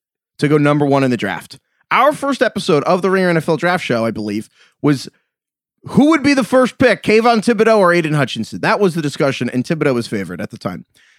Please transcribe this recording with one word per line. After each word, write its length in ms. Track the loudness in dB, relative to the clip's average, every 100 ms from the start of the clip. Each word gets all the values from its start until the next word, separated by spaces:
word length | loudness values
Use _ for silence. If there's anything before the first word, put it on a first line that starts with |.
| _ _ _ -4
to 100 | 0
go 120 | 2
number 260 | 2 2 2
one 180 | 2
in 60 | 2
the 80 | 0
draft. 400 | -4 -8 -12 -20 _ _ -4
Our 240 | 2 2
first 300 | 0 -4 -2
episode 400 | -2 -2 0 0
of 180 | 2 0
the 80 | 0
Ringer 200 | 0 0
N 60 | 0
F 120 | -2
L 80 | -2
Draft 260 | -2 -2
Show, 220 | -2 -2 -2
I 60 |
believe, 360 | -4 -6 -6 -8 _ _ -4
was 260 | -2 -2 -4 _ _ _ _ _ _ _ -2
who 260 | 2 4
would 100 | 4
be 140 | 2 2
the 80 |
first 340 | 2 2 2 2
pick, 240 | 0 2
Kayvon 380 | 2 2 4 2
Thibodeaux 400 | 2 2 4 4
or 100 | 4
Aiden 240 | 2 0
Hutchinson? 480 | 0 -2 -4 -10 -4
That 180 | -2 0
was 140 | 0
the 80 | 0
discussion, 480 | -4 -2 -2 -2 -4
and 140 | -4
Thibodeaux 320 | -4 -2 0 -2
was 100 | -4
favored 340 | -6 -8 -10
at 120 | -12
the 80 | -8
time. 260 | -10 -10 -16 _ _